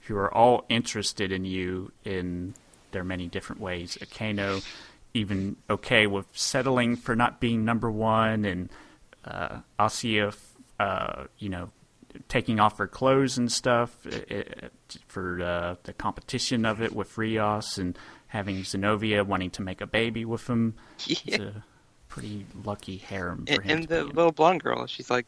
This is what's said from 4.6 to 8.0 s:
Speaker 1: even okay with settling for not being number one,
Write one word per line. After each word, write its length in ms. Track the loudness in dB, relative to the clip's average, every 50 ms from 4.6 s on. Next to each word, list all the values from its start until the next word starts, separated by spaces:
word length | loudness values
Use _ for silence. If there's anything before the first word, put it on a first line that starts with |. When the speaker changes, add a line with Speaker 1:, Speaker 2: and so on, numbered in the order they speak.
| -4 -8 -14 -16 -18 -20 -20 -20 -20 -4 _
Speaker 1:
even 420 | -2 0 0 0 -2 -2 -2 -4 -8 _ -2
okay 360 | -2 -2 0 4 4 6 6
with 200 | 6 2 -2 -4 -6
settling 640 | -6 -4 -4 0 0 2 2 4 4 4 4 2 0
for 220 | -2 -2 0 2
not 240 | 4 2 2 2 0
being 240 | 0 2 2 2 2
number 260 | 2 0 0 0 -2
one, 540 | -2 0